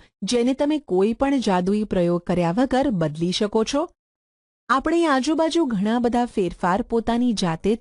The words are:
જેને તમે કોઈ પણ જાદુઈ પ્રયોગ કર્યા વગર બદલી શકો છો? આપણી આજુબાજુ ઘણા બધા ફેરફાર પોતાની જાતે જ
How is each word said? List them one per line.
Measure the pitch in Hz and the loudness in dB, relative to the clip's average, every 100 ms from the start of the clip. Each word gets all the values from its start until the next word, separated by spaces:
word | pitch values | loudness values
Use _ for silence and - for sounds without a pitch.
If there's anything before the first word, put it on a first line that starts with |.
| - - | -8 -10
જેને | 196 240 247 | -2 0 2
તમે | 269 294 302 | 0 0 -2
કોઈ | - 180 208 | 0 0 2
પણ | 226 277 277 | 0 0 0
જાદુઈ | 214 180 180 214 | 0 0 0 -2
પ્રયોગ | 214 190 175 175 | -2 0 0 0
કર્યા | - 175 165 | -2 -2 0
વગર | 196 269 254 277 | 0 0 0 0
બદલી | 185 156 156 170 | 0 -2 -2 -4
શકો | 175 208 220 | -2 -2 -2
છો? | 220 277 339 _ _ _ _ _ _ _ - | 0 -2 -4 _ _ _ _ _ _ _ -2
આપણી | 262 311 339 330 | -2 2 2 2
આજુબાજુ | 262 262 311 320 339 285 | 2 0 0 0 2 0
ઘણા | 202 214 240 | 0 0 0
બધા | 233 240 240 | 0 0 -2
ફેરફાર | - 175 - 180 202 | -2 -4 -2 -2 -2
પોતાની | 226 233 226 240 247 | -2 -2 -2 0 0
જાતે | 202 175 160 196 | 0 -2 -2 -2
જ | 233 | -2